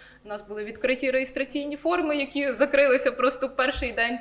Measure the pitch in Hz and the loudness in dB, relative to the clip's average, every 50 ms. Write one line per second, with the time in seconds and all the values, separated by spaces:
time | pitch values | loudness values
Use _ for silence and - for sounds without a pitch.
0 | - - - - - 208 208 208 202 196 208 214 208 214 220 - - 254 262 262 | -20 -20 -20 -20 -12 -10 -10 -10 -10 -10 -10 -8 -8 -8 -8 -4 -2 -2 -2 0
1 | 277 262 254 262 262 262 - 277 277 277 - 294 285 294 294 285 - 330 349 349 | 0 0 2 0 0 -2 -4 -4 -4 -4 -4 -6 -4 -4 -6 -4 0 0 2 2
2 | 311 302 302 294 277 277 - 285 285 277 240 220 269 285 - 277 285 277 254 269 | 2 0 0 0 0 -2 -2 -2 -2 -2 2 2 2 4 6 4 6 6 6 4
3 | 262 262 240 - 254 262 262 - 269 262 262 - 254 269 285 - 277 240 226 233 | 2 0 0 2 0 0 0 0 -6 -6 -2 0 0 0 0 -2 -4 -4 -2 -2
4 | 233 240 247 240 | -2 -2 -2 -4